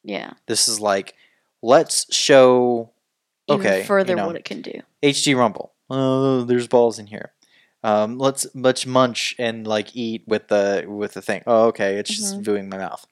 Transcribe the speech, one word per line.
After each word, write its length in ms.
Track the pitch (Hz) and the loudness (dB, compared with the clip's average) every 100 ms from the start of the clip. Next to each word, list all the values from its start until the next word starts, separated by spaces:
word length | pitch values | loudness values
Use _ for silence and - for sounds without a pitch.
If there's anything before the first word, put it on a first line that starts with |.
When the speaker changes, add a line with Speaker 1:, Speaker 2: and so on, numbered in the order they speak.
Speaker 1:
Yeah. 300 | 104 95 52 - - | -10 -10 -10 -16 -6
Speaker 2:
This 200 | 110 - | -2 -2
is 140 | 107 | -2
like, 340 | 104 98 95 _ _ _ _ _ | -2 -2 -4 _ _ _ _ _
"Let's 520 | 110 147 151 - - | 4 4 4 -4 -4
show, 800 | - - 139 127 123 123 120 117 _ _ _ _ _ - | -2 6 8 8 6 2 -2 -6 _ _ _ _ _ -4
Speaker 1:
Even 140 | 202 | 0
Speaker 2:
okay, 160 | 196 190 | 0 -2
you 40 | |
Speaker 1:
further 300 | 196 196 190 208 | 0 0 2 -2
Speaker 2:
know, 100 | 190 | -4
Speaker 1:
what 80 | |
it 80 | 170 | -8
can 180 | - - | -12 -12
do. 200 | - - _ _ | -12 -16 _ _
Speaker 2:
H 220 | 147 135 | 0 2
D 100 | 147 | 0
rumble. 360 | 131 117 95 - _ _ | 2 2 0 -16 _ _
Oh, 540 | 131 131 131 135 131 | -2 0 2 2 0
there's 240 | 120 123 117 | 0 0 2
balls 320 | 123 117 107 | 2 2 0
in 80 | 107 | -14
here. 240 | 110 - _ _ _ _ _ | -14 -16 _ _ _ _ _
Um, 360 | 113 107 107 123 | 0 0 0 0
let's, 280 | 135 135 - | -2 -2 -10
let's 300 | 135 127 127 131 | 0 0 0 0
munch 480 | 127 127 113 - - | 2 2 0 -8 -4
and, 260 | 120 113 110 | -4 -4 -4
like, 280 | 107 104 | -4 -4
eat 280 | 123 113 110 - | -8 -6 -8 -4
with 200 | 104 _ | -4 _
the, 380 | 104 101 98 82 | 0 2 -2 -4
with 260 | 104 104 | -8 -8
the 80 | - | -8
thing. 220 | - 95 - | -6 -6 2
Oh, 200 | 113 113 | 4 4
okay, 280 | 107 98 101 | 2 -2 -2
it's 120 | 101 | -6
just 240 | 107 101 | -6 -6
Speaker 1:
Mm-hmm. 100 | 101 | -6
Speaker 2:
viewing 260 | 104 101 98 | -4 -4 -6
my 80 | 95 | -10
mouth." 260 | 92 - - | -10 -12 -18